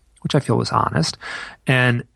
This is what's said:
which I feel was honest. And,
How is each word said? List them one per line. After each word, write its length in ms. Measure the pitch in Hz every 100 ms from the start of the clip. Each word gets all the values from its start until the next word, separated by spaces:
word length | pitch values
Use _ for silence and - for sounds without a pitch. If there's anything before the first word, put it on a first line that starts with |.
| _ _
which 120 | 165
I 60 | 147
feel 160 | - 120
was 160 | 120
honest. 460 | - - - 165 - - - - - -
And, 360 | 127 123 120 -